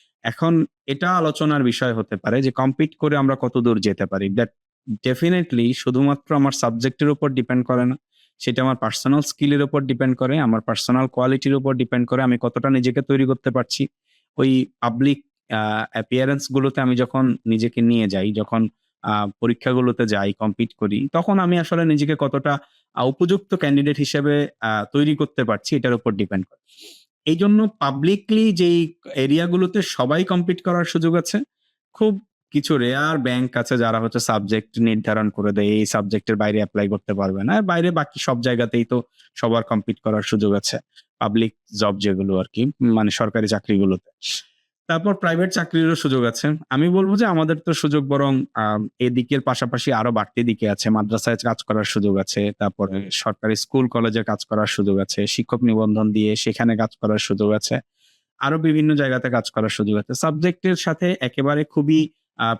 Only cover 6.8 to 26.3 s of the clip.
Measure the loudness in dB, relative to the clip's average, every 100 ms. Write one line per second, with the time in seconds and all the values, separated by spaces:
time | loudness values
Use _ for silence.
6.8 | -4 0 0 0 -2 -2 -2 -2 0 0
7.8 | 0 -2 _ _ _ -10 -4 0 0 0
8.8 | -4 -2 0 0 0 -2 0 2 0 -2
9.8 | -2 0 0 0 0 0 2 0 -2 -4
10.8 | 0 0 0 0 0 2 0 0 0 -2
11.8 | 0 0 0 0 2 0 -2 -2 0 2
12.8 | 2 -2 0 0 2 0 -2 -2 -4 -4
13.8 | -6 _ _ _ _ 0 2 2 0 -4
14.8 | -4 0 0 0 _ _ -8 -4 -2 -4
15.8 | -4 -6 -2 0 0 -2 -2 -2 0 0
16.8 | 0 0 0 0 0 0 -2 0 0 0
17.8 | 2 2 0 0 -2 -2 -2 -2 -2 _
18.8 | _ _ -4 -2 -4 -2 -2 0 0 2
19.8 | 2 0 0 0 0 -2 -2 -2 -4 -2
20.8 | -2 -2 -2 -2 0 2 2 0 0 0
21.8 | 2 2 0 0 -2 -2 -2 -4 -6 _
22.8 | _ -2 -2 2 2 0 -2 -2 2 2
23.8 | 2 0 -2 0 0 0 -2 -4 -4 -2
24.8 | -2 0 2 0 -2 -2 -2 -2 -2 -2
25.8 | 0 0 0 -2 -2